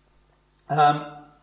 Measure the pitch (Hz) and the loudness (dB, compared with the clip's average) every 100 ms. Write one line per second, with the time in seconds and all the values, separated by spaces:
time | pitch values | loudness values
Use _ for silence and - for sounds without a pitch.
0 | _ _ _ _ _ _ - 151 147 151 | _ _ _ _ _ _ -6 2 2 2
1 | - - - _ | -6 -16 -20 _